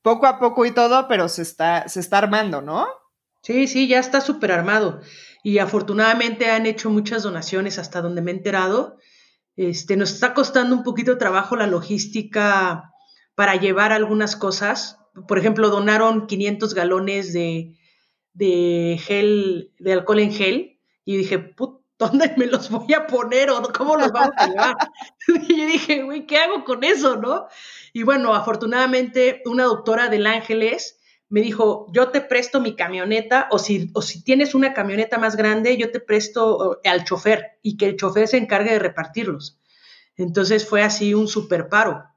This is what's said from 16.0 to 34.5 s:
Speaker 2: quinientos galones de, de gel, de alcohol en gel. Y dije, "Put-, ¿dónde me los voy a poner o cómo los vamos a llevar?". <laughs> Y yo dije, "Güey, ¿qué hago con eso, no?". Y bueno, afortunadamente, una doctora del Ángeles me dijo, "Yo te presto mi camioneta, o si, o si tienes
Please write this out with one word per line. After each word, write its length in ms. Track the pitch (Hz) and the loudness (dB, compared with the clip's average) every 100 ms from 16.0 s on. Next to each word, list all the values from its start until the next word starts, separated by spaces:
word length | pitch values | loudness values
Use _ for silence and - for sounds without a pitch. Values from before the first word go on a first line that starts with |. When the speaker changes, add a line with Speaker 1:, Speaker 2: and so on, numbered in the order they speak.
| 226 220 214 | 4 2 -2
Speaker 2:
quinientos 480 | 196 202 202 214 | -4 -4 -2 -4
galones 600 | 190 175 185 196 196 185 | -2 0 0 -2 -4 -4
de, 420 | 170 170 165 165 _ _ _ _ _ _ | -4 -4 -6 -8 _ _ _ _ _ _
de 680 | 180 196 180 175 170 170 165 | -2 0 2 2 2 0 -2
gel, 720 | - 202 208 208 196 175 - _ | -2 0 4 2 2 -4 -8 _
de 160 | 190 | 0
alcohol 260 | 185 185 214 | 0 2 2
en 120 | 208 | 2
gel. 460 | 208 190 262 370 _ _ _ - | 0 0 -2 -6 _ _ _ -4
Y 120 | 196 | -4
dije, 200 | 190 185 | -2 -4
"Put-, 440 | - - 262 - _ _ | -6 -10 -10 -10 _ _
¿dónde 340 | - 269 320 - | 0 2 2 2
me 100 | 247 | 0
los 240 | 247 - | -2 -2
voy 220 | 220 - | -8 0
a 120 | 302 - | 0 2
poner 460 | 247 226 254 277 | 0 2 0 2
o 100 | 240 240 - | 0 -2 -4
cómo 180 | 277 311 | 0 2
los 160 | 269 | 2
vamos 220 | 240 277 277 | 2 0 2
a 100 | 262 | 0
llevar?". 280 | 370 254 247 - - - _ - | 2 0 0 -6 -6 -20 _ 0
<laughs> 220 | 339 311 | 2 2
Y 100 | 320 | 0
yo 60 | 311 | 2
dije, 360 | 330 - 294 | -2 0 -2
"Güey, 220 | 269 294 294 | -2 -10 0
¿qué 100 | 294 | 2
hago 240 | 330 381 254 | 2 0 -4
con 180 | 240 | -2
eso, 320 | 294 415 269 220 | 2 2 2 0
no?". 300 | 233 320 - - - - - | -2 -4 -6 -20 -20 -20 -14
Y 100 | 233 | -2
bueno, 300 | 226 277 233 | 2 2 2
afortunadamente, 1080 | 208 226 214 226 247 262 254 247 254 254 254 240 | 2 0 -4 -2 0 2 2 0 2 2 2 -4
una 200 | 254 254 | 0 2
doctora 440 | 220 - 226 240 | 0 0 0 2
del 160 | 208 208 | 2 2
Ángeles 720 | 220 220 220 220 294 - _ _ _ _ | 0 -2 -2 0 -2 -8 _ _ _ _
me 120 | 208 | 0
dijo, 460 | 226 208 214 208 - | 0 2 0 0 -2
"Yo 180 | 196 254 | 0 2
te 120 | 285 | 0
presto 400 | - 247 247 277 | 0 -2 0 -2
mi 140 | 226 214 | -2 -4
camioneta, 720 | 175 185 185 220 220 254 - | -4 -4 -2 -2 2 0 2
o 60 | 208 | -2
si, 300 | - 196 170 214 | 0 -2 -2 -6
o 60 | |
si 200 | - - | -6 -8
tienes 300 | - 262 285 | 2 2 4